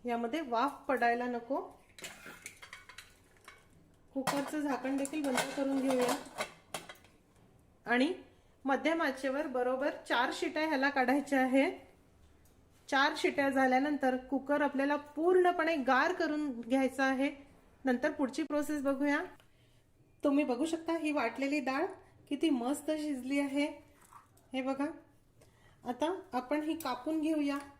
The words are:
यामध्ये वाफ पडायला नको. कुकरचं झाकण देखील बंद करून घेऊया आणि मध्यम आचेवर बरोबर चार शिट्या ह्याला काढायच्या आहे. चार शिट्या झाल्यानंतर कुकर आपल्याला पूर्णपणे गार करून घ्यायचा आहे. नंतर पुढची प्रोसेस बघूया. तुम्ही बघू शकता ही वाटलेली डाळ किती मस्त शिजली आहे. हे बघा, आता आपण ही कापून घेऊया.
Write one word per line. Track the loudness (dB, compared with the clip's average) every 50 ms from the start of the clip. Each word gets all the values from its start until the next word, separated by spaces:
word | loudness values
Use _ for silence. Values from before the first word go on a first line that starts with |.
| -4
यामध्ये | -4 -2 -2 -2 -2 -2 -4
वाफ | -4 -2 0 0 0 0 -2 -6 -2 -2
पडायला | 0 2 4 2 2 2 0
नको. | -4 -4 -6 -4 -4 -4 -4 -4 -8 -16 -20 -20 _ -20 -16 -16 -16 -16 -16 -18 -20 -20 -18 -18 -20 -20 -18 -20 -20 -20 -20 -20 -20 -20 -20 -20 -20 -20 -20 _ _ -20 -20 -20 -20 -20 -20 -20 _ -20 -20 -20 -20 -20 _ _ -8 -6
कुकरचं | -2 -2 0 0 0 -2 -2 -4 -4
झाकण | -2 -2 -2 -2 -2 -2 -2
देखील | -2 -2 -2 -2 -2
बंद | -2 0 0 0 0 -2 -2
करून | -2 -2 0 0 0
घेऊया | 2 2 2 2 2 0 0 -4 -6 -12 -8 -8 -8 -8 -10 -20 -18 -14 -14 -14 -14 -14 -20 -20 -20 -20 -20 -20 _ _ _ -20 -20 -20 -20 -20 _ _ _ _ _
आणि | 0 2 4 4 2 0 -6 -10 -20 -20 -20 _ _ _ _ -2
मध्यम | 0 0 2 2 0 2 2
आचेवर | 0 0 -2 -2 -4 -2 -2 -2 -4
बरोबर | -2 -2 0 0 0 0 0 -2 -2 -4 -4 -6 0
चार | 2 2 2 0 0
शिट्या | -4 -4 -4 -2 -2 0 0
ह्याला | 0 2 2 2
काढायच्या | 2 2 2 4 2 2 2 2 2 2
आहे. | 4 6 6 4 4 4 0 -6 -16 -20 -20 -20 -20 _ _ -20 -20 -20 -20 -20 -20 -20 _ -20 -20 _ -20 -20 _ -2
चार | 2 2 2 2 2
शिट्या | 2 0 0 2 2 2 2
झाल्यानंतर | 4 4 4 4 4 4 4 2 0 2 2 0 0 0
कुकर | -4 -4 -4 -4 0 0 0 2
आपल्याला | 2 0 2 0 0 0 0
पूर्णपणे | -2 -4 -8 -4 0 2 6 6 6 6 6 4 4 2 2 2 0
गार | 2 4 4 4 4 2
करून | 2 0 0 0 0 -2 -2 -4 -4 -6
घ्यायचा | -2 0 2 2 2 2 2 0 0
आहे. | 0 2 2 0 -2 -2 -6 -20 -20 -20 -20 -20 -20 -20 _ 0
नंतर | 0 2 2 2 -2
पुढची | 0 0 -2 -2 -2 -4
प्रोसेस | -4 -2 -2 -2 -2 -2 -4 -2
बघूया. | 0 -2 0 2 2 2 2 0 -2 -6 -12 -20 -20 _ _ _ -20 _ _ _ _ _ _ _ _ _ _ _
तुम्ही | 0 2 4 4 2
बघू | 2 0 0 0
शकता | -2 -2 -4 -2 -2 -2 0
ही | 0 0
वाटलेली | 0 0 0 -2 -2 -2 -2 0 0 0
डाळ | -2 -2 -2 -2 -2 -2 -4 -12 -20 -20 -20 -20 -8 -8
किती | -4 0 2 2
मस्त | 2 2 0 -2 -2 -2 -2 -4
शिजली | -2 -2 -2 -4 -4 -6 -4 -2 -2 0
आहे. | 0 0 0 0 0 -2 -4 -10 -18 -20 -20 -20 -20 -20 -20 -20 -20 _ _ -20 _ _
हे | -6 -4
बघा, | -2 -2 -2 -2 -2 -4 -4 -10 -18 -20 _ _ _ _ _ -20 -20 -20 _ _ -20 -20 -20 _ -8
आता | -8 -4 -2 -2 -2 -2 -4 -8 -6
आपण | -6 -6 -2 -2 -2 -2
ही | 0 -2 -4
कापून | -4 -2 -4 -4 -4 -4 -2 -2 0
घेऊया. | 2 2 2 2 0 0 -2 -4 -6 -10 -18